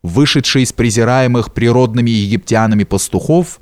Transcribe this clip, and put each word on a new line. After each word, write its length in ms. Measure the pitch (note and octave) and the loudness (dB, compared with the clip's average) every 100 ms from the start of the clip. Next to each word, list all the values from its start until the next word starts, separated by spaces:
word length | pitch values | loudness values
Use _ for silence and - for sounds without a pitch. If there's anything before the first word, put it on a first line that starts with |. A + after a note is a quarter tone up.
вышедший 580 | F2 E2+ D3 C#3+ - C3+ | -2 0 2 0 0 0
из 100 | B2+ | -2
презираемых 800 | - A#2+ G#2+ A2+ C3 B2+ B2 A2 | 0 -2 0 0 2 2 0 -2
природными 580 | - A#2 A#2+ B2+ A#2 A#2+ | -2 0 2 2 0 0
египтянами 760 | A2+ G2+ G#2+ - A2 A2 G#2+ | 0 0 -4 0 0 2 0
пастухов 760 | G2 G2 - F#2+ - E3 F3 - | 0 -2 -2 -4 0 0 0 -10